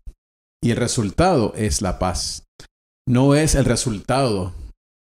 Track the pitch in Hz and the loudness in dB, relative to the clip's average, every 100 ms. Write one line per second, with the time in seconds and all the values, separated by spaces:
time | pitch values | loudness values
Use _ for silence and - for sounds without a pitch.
0 | - - _ _ _ _ 120 110 117 - | -18 -20 _ _ _ _ 0 0 0 0
1 | 104 - 175 165 107 - 107 - 92 87 | -2 0 2 2 0 -2 -2 -2 -4 -2
2 | 92 87 - - - - - _ _ _ | -2 -2 -6 -10 -16 -20 -20 _ _ _
3 | - 123 139 143 156 143 117 113 - 101 | 0 2 4 4 4 2 2 0 -2 -4
4 | - 127 135 101 90 - - - _ _ | -2 0 0 -2 -4 -8 -16 -18 _ _